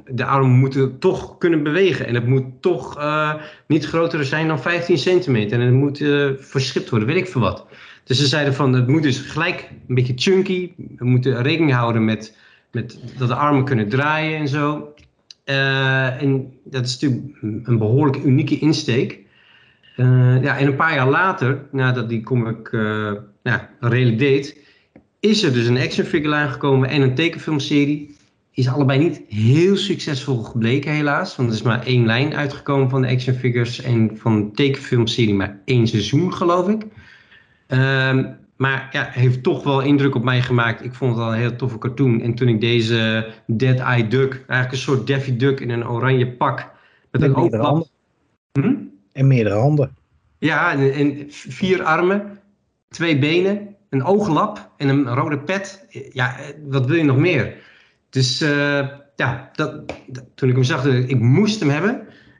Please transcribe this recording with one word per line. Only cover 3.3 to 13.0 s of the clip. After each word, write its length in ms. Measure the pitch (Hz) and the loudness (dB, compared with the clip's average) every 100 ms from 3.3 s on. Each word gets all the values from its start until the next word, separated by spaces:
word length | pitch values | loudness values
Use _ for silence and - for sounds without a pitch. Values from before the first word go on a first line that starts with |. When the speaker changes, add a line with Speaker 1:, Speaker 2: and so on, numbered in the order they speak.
| 156 - - - | -4 -10 -10 -2
Speaker 1:
niet 200 | 156 - | -2 0
groter 380 | 165 165 160 | -2 0 0
zijn 240 | 135 151 160 | -2 0 0
dan 120 | 147 | -2
vijftien 380 | 175 175 170 165 | -2 -2 0 0
centimeter 600 | 185 180 147 117 104 120 | 2 2 2 0 0 0
en 60 | 123 | 4
het 80 | |
moet, 260 | 131 143 139 | 4 2 0
eh, 280 | 147 143 143 135 | 0 2 0 -2
verschipt 520 | - 139 127 185 - | -4 -4 -2 -4 -2
worden, 180 | 113 127 | -2 0
weet 80 | 180 | -2
ik 120 | - | -2
veel 120 | 127 | 0
wat. 260 | 95 - - - - - | -2 -2 -12 -20 -20 -12
Dus 140 | - 127 | -4 0
ze 80 | 139 | 0
zeiden 280 | 151 139 | 0 0
van, 180 | 131 139 | 0 2
het 160 | 127 123 | 2 2
moet 140 | 156 | 2
dus 160 | 147 123 | 2 -2
gelijk 500 | - 151 175 - - - - | -6 -4 -4 -4 -10 -16 -4
een 60 | |
beetje 180 | 123 127 127 | -2 -2 0
chunky, 560 | 196 190 190 180 175 - - 127 | 2 2 2 -2 -6 -12 -16 -4
we 80 | |
moeten 380 | 123 127 131 117 | 0 2 2 0
rekening 300 | 135 160 156 | 0 0 2
houden 320 | 123 117 113 | 2 0 0
met, 320 | 110 107 - _ _ _ _ | 0 -2 -8 _ _ _ _
met 280 | 117 101 - | -10 -10 -12